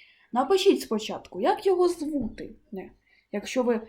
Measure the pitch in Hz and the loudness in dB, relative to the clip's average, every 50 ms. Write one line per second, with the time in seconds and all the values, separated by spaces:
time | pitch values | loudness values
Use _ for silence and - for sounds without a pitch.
0 | - _ _ _ _ _ - 240 269 - 392 381 - 392 285 - - - 226 208 | -20 _ _ _ _ _ -2 -2 2 2 2 4 6 4 4 4 2 -2 -4 -4
1 | 208 - 185 - - - - 175 214 311 427 - - 392 370 349 359 349 349 - | -4 -6 -10 -10 -12 -12 -6 0 0 2 0 2 2 2 4 4 2 2 0 -2
2 | 294 285 311 277 233 208 - - - - - - _ _ - 190 - - - _ | -6 -4 -4 -4 -4 -6 -8 -10 -14 -16 -16 -20 _ _ -12 -12 -12 -14 -18 _
3 | _ _ _ _ _ _ - 208 202 - - 262 247 240 233 220 220 | _ _ _ _ _ _ -8 -8 -8 -4 -2 0 0 0 0 -2 -4